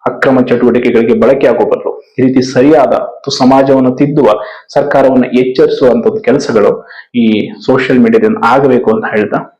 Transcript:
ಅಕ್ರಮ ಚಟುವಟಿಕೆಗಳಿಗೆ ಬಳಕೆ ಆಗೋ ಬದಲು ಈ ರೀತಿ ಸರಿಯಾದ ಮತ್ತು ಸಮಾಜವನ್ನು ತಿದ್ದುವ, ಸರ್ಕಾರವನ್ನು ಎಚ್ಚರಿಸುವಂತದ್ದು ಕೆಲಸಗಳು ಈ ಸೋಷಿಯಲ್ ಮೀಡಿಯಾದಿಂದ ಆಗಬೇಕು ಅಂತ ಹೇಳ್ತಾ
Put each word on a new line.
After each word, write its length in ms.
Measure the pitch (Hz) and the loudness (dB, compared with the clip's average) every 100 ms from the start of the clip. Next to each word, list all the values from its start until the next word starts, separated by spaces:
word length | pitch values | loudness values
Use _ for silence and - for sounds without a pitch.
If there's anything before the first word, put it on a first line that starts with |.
| 139 | -6
ಅಕ್ರಮ 300 | - 143 131 123 | -4 0 0 0
ಚಟುವಟಿಕೆಗಳಿಗೆ 640 | 123 120 117 120 113 117 110 | 0 0 0 0 0 0 0
ಬಳಕೆ 240 | 113 139 - | 2 2 0
ಆಗೋ 140 | - - | 0 -4
ಬದಲು 200 | - - - _ - | -6 -6 -12 _ -2
ಈ 40 | 131 | 0
ರೀತಿ 160 | 127 123 127 | 0 -2 0
ಸರಿಯಾದ 380 | 139 156 123 | 2 4 2
ಮತ್ತು 380 | - - - - - | 0 -4 -10 -10 -2
ಸಮಾಜವನ್ನು 500 | 127 135 135 135 127 127 | 2 2 2 2 0 0
ತಿದ್ದುವ, 300 | 147 151 - - - - _ 151 | -2 2 2 0 -4 -16 _ -4
ಸರ್ಕಾರವನ್ನು 520 | 135 139 131 127 123 123 | 0 0 2 2 0 0
ಎಚ್ಚರಿಸುವಂತದ್ದು 800 | 127 127 156 - 131 117 110 107 - | -2 0 0 2 0 2 -2 -2 -2
ಕೆಲಸಗಳು 420 | - - 113 104 - - - - 120 | -2 0 0 0 -2 -8 -20 -8 -2
ಈ 20 | 113 107 - - - | 0 0 -4 -8 -2
ಸೋಷಿಯಲ್ 340 | 131 131 131 117 | -2 2 2 2
ಮೀಡಿಯಾದಿಂದ 360 | 110 107 110 117 | 2 0 0 0
ಆಗಬೇಕು 360 | 135 139 123 - 214 | 2 2 0 0 -4
ಅಂತ 100 | - 107 | -4 -4
ಹೇಳ್ತಾ 240 | 104 151 - _ | -4 -6 -8 _